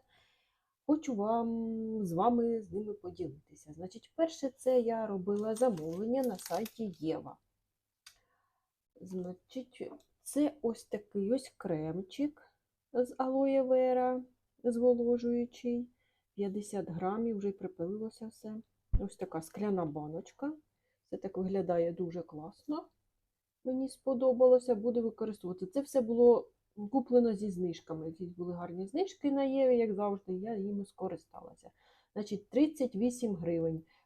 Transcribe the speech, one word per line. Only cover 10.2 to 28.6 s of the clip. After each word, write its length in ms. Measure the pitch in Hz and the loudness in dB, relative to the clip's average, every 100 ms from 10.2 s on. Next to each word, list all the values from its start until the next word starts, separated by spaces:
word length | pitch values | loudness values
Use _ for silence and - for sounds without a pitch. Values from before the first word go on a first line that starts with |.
це 300 | - 277 294 - | -4 0 0 0
ось 220 | 233 226 - | -4 -4 -8
такий 480 | 208 - 202 196 | -10 -6 -4 0
ось 200 | 269 - - | 0 -2 -8
кремчик 960 | 180 160 156 175 190 - 294 - - _ _ _ _ | -4 -4 -4 -6 -8 -4 -4 -4 -20 _ _ _ _
з 220 | 240 247 - | -2 -2 -2
алоє 440 | 262 262 277 269 | 0 2 4 4
вера, 600 | 254 254 254 254 254 254 254 _ _ _ | 4 4 6 4 2 0 -6 _ _ _
зволожуючий. 1200 | 240 233 247 240 240 240 233 240 240 - 240 240 247 _ _ _ _ - | -2 4 4 6 4 2 2 0 -2 -4 -2 -2 -4 _ _ _ _ -6
П'ятдесят 520 | 202 202 202 202 190 | -4 -4 -6 -6 -4
грамів, 480 | 170 185 214 233 208 | -4 -2 -2 -2 -2
вже 120 | 202 | -4
й 20 | |
припилилося 760 | 196 190 - 170 214 220 - 226 | -4 -8 -6 -6 -4 -8 -10 -16
все. 280 | - 214 214 - _ _ - | -14 -12 -12 -14 _ _ 0
Ось 160 | 196 - | 0 -6
така 260 | - 160 | -8 -8
скляна 440 | - - 208 185 160 | -8 -6 -2 0 -2
баночка. 680 | 151 151 165 - - 285 302 _ _ _ _ _ | -6 -8 -10 -12 -10 -8 -8 _ _ _ _ _
Це 80 | - | -10
так 200 | 190 190 | -6 -4
виглядає 540 | 185 196 180 175 170 | -2 -2 0 2 2
дуже 300 | 170 175 170 | 0 -4 -6
класно. 640 | 165 151 160 - - 302 359 _ _ _ _ _ _ _ | -10 -12 -14 -12 -8 -6 -8 _ _ _ _ _ _ _
Мені 260 | 254 262 269 | -4 -2 -4
сподобалося, 840 | - - 247 262 240 254 254 247 214 | -4 -2 2 4 8 8 8 6 0
буду 260 | 226 240 | 0 0
використовувати. 640 | 226 220 214 202 180 180 185 | 0 -2 -6 -6 -8 -6 -4
Це 160 | 277 | -4
все 200 | 277 269 | 0 0
було 480 | 226 233 240 233 - _ _ - 208 | 2 8 8 8 2 _ _ -12 -2
куплено 420 | 262 247 247 233 | -2 4 4 4
зі 160 | 196 208 | 2 -2
знижками. 560 | 175 180 165 - 160 160 | -2 -4 -4 -10 -10 -8
Якісь 240 | 160 175 | -10 -10
були 240 | 175 175 | -8 -8
гарні 340 | 175 | -6